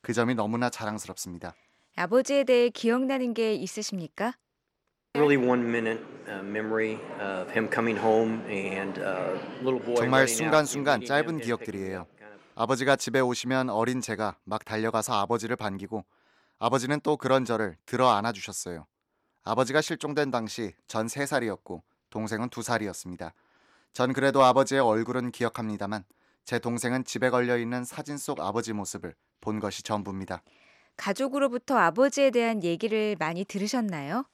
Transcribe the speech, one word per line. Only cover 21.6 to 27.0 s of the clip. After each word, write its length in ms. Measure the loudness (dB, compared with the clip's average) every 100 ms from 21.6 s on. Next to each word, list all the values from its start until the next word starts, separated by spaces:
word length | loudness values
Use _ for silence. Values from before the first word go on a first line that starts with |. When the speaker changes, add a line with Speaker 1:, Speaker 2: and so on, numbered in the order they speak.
| -10 -14 _ _ _
Speaker 1:
동생은 400 | -8 -4 -4 -4
두 120 | -6
살이었습니다. 720 | -2 -2 -2 -8 -12 -12 -12 _ _ _ _ _ _
전 200 | -2 0
그래도 320 | 2 4 6
아버지의 380 | 6 6 4 4
얼굴은 500 | 4 2 0 -4 -4
기억합니다만 720 | -2 -2 -2 -6 -6 -6 -6 -10 _ _ _
제 160 | -4 -2
동생은 420 | -2 -2 -2 -2